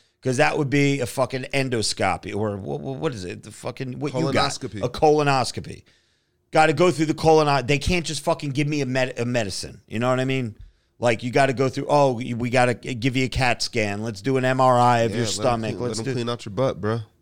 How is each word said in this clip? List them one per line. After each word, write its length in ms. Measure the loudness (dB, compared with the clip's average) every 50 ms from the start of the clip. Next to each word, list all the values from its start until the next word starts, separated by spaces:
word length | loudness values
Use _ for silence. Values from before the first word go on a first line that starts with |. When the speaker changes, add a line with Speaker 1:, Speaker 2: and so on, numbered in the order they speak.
| _ _ _ _
Speaker 1:
'cause 180 | _ -2 2 2
that 200 | 2 2 2 0
would 100 | -2 0
be 300 | 2 2 4 2 2 0
a 80 | -2
fucking 360 | -4 -2 -2 -2 -2 -2 -8 -8 -4 -2
endoscopy, 800 | -2 -2 0 -2 -2 -2 -2 -2 0 0 0 0 -2 -4 -6 -4
or 220 | -4 -2 -2 -4
wha-, 200 | -6 -6 -8 -8 -6
wha-, 140 | -6 -8 -8
what 200 | -6 -6 -6 -6
is 100 | -6 -10
it? 200 | -10 -12 -12 -14
The 80 | -18 -18
fucking, 480 | -12 -12 -12 -10 -8 -10 -10 -8 -6
what 120 | -6 -4 -2
you 180 | -2 -2 0 2
got? 180 | 0 0 0
Speaker 2:
Colonoscopy. 320 | -2 -6 -8 -10 -6 -6 -6
Speaker 1:
A 60 | -6
colonoscopy. 960 | -2 2 4 4 6 6 4 4 2 2 0 -2 -4 -8 -12 -12 -14 -16 -18 _ _ _ _ _ _ _ _ _ _ _ _ _
Gotta 220 | 4 4 4 4 4
go 180 | 4 4 2
through 160 | 4 2 0
the 80 | -2 -2
colon-, 520 | 2 4 6 6 6 6 4 2 2 2 0
they 100 | 0 0
can't 260 | 0 0 0 0 -2
just 180 | -4 -8 -4 -2
fucking 260 | -2 -2 -2 -4 -4
give 160 | -2 -2 -2
me 140 | -2 -2 -2
a 60 | -2
med-, 300 | -2 0 0 0 -2 -2
a 80 | -4 -4
medicine. 560 | -2 0 0 -2 -2 -6 -8 -10 -12 -14 -18 _
You 140 | _ -4 -2
know 100 | 0 2
what 80 | 2 2
I 60 | 0
mean? 320 | 0 -2 -2 -4 -6 -8 -12 -20 -20 _ _ _ _ _ _
Like, 220 | 0 0 2 0 -2
you 80 | 0
gotta 220 | 2 4 4 4 4
go 160 | 2 0 0
through, 180 | 0 -4 -2 2
"Oh, 260 | 4 4 4 4 2
we, 200 | 0 -4 -6 -4
we 160 | -4 -4 0
gotta 240 | 2 4 4 4 2
g-, 180 | -2 -6 -8 -6
give 220 | -2 -2 0 0
you 80 | 0 0
a 20 | 0
cat 340 | 0 0 2 2 2 0 -2
scan. 400 | -4 -2 -2 -2 -2 -2 -4 -6
Let's 180 | -8 -8 -6
do 160 | -4 -2 0
an 80 | 2 2
M 160 | 2 2 4
R 160 | 4 4 6
I 260 | 6 6 6 6 4 2
of 100 | 2 0
Speaker 2:
Yeah, 60 | -2
Speaker 1:
your 80 | -2
Speaker 2:
let 40 | -2
'em 120 | -2 -2 0
Speaker 1:
stomach. 280 | 0 0 0 -2 -4
Speaker 2:
clean, 100 | -4 -4
let 60 | -6 -6
Speaker 1:
Let's 80 | -4 -4
Speaker 2:
'em 40 | -4
Speaker 1:
do," 60 | -4 -4
Speaker 2:
clean 140 | -4 -4 -4
out 160 | -6 -6 -8
your 80 | -8 -4
butt, 280 | -2 -2 -2 -2 -2
bro. 180 | -2 -2 -2 -2 -4 -10 _ _